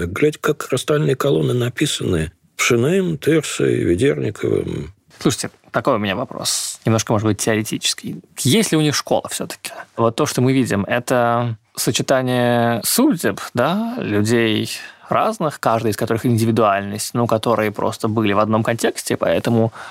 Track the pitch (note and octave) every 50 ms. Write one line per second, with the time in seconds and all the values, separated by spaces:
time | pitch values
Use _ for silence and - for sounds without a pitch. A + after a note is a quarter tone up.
0 | F2 E2+ F#2+ - D3 D3+ D3+ - - D#3 D3+ - - - C3 B2+ - - D3+ D3
1 | D#3 D3 C3+ - - C#3 D3+ D#3+ D3+ C3 B2 B2 A#2+ B2 - - D#3 C#3 - -
2 | - - F#2 D#2+ D#2 D2+ - _ _ _ _ - - - B2+ A#2 A#2+ D3+ F#3 G3
3 | F#3 F3 D#3+ C#3 - C#3 D#3+ D#3 C#3 - - - - - A#1+ A#1+ - E2 F2 F2+
4 | B2+ C#3+ D3+ D3 C2 - - - - - - C2+ G1+ G1+ - D2 D2 D2+ - _
5 | _ _ - - - E3 - - - A2 - _ _ _ - - - - B2 G#2
6 | G#2+ G2+ F#2 G#2+ C3 - - - - - - - - - - - - A#2 A2+ A2
7 | - - A#2+ G#2 G#2+ A2 G#2 - - A#2+ A2 G#2+ G#2+ - - - - - - -
8 | - F2+ - F3 - - - - - - D#3 A3+ G#3+ - E3 D#3 D#3 D3+ C3 -
9 | - - B2 F#2 - - - - - E3+ - - - - - - - - - -
10 | A#2 A#2 A2+ - D3+ - - C3 B2 C3 C3+ C3+ A#2+ G#2+ A2+ G2+ F#2+ - A#2+ A#2+
11 | A#2+ - C3 B2 A#2+ A#2 A#2 A#2+ A#2+ A#2+ A2+ - _ _ - - - C#3 - -
12 | C3+ - C#3 C3 C3 B2+ B2+ B2 A#2+ A#2+ A#2+ A#2+ A#2 A#2+ A#2 G#2+ - - - -
13 | C4 D#4 G#3 D#3+ - A2 G2 - - - - A#2+ A#2+ D3+ F3+ G#3 A3+ A3+ B3 B3+
14 | - G#2+ G#2 G#2 G#2 A2 B2 A#2 A2+ A2 G#2+ A2 A2 - - - - - - -
15 | - - - A#2 D#3 A3 A3 - E3+ D3 - - - B2+ A2+ A#2 A2+ A2+ G#2 -
16 | - - A#2 A2+ - B2+ A#2 A2 A2+ A2+ A2+ A#2+ A2 G#2 G2 G2+ G2+ G2+ G2+ G#2
17 | - - - B2 A#2+ A2+ - A2 - B2 A2+ A2 A2 G#2+ G2+ - G2 G#2 G#2+ -
18 | - A2 G#2+ A2+ G#2+ G2+ G2+ G2+ G#2+ G#2+ A2 A2 A2 - A#2 A2+ - F4+ - -
19 | - - A#2 - G2+ F2+ E2 E2+ - B2+ A#2 A2+ A2+ A2+ - - - -